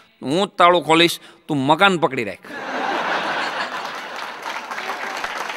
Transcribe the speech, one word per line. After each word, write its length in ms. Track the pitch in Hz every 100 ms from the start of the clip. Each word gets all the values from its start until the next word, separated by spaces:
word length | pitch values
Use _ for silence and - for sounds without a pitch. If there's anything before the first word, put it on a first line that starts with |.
| _ _
હું 240 | 131 160 196
જ 40 | -
તાળું 240 | 175 175
ખોલીશ, 380 | 143 160 170 - - - -
તું 180 | 151 135
મકાન 320 | 156 196 180
પકડી 260 | 147 127
રાખ." 140 | 107 87 - - - - - - - - - - - - - - - - - - - - - - - - - - - - - - -